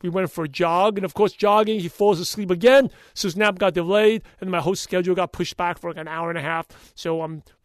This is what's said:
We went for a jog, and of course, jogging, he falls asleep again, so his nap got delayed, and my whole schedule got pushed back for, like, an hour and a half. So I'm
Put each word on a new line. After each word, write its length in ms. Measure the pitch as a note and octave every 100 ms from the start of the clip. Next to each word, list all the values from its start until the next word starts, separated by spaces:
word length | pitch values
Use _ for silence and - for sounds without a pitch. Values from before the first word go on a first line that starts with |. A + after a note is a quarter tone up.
We 60 | F3
went 220 | F3+ F3+
for 120 | -
a 40 | D#3
jog, 500 | C#3 E3+ F3 G#3 G3
and 40 |
of 100 | F#3 -
course, 180 | G3+
jogging, 460 | - G#3 G#3+ G#3+ A3
he 100 | E3+
falls 300 | - G#3 E3+
asleep 320 | F3+ G#3+ G3
again, 400 | F3 A#3 C#4 B3+ - _ -
so 120 | G3+
his 80 | E3+
nap 220 | G#3+ F#3
got 160 | G3
delayed, 480 | F3 E3+ G#3 G#3+ A3 - _
and 120 | F#3+
my 100 | F3
whole 140 | D3+ G3
schedule 400 | - F#3 F3+ F3+
got 180 | F3
pushed 240 | - F3 -
back 220 | F3 E3+
for, 100 | E3+
like, 80 | E3
an 100 | D#3+
hour 220 | D#3+ E3
and 80 | E3+
a 60 |
half. 240 | D3 E3 - - -
So 300 | - E3+ E3
I'm 180 | D#3+ D#3+ - _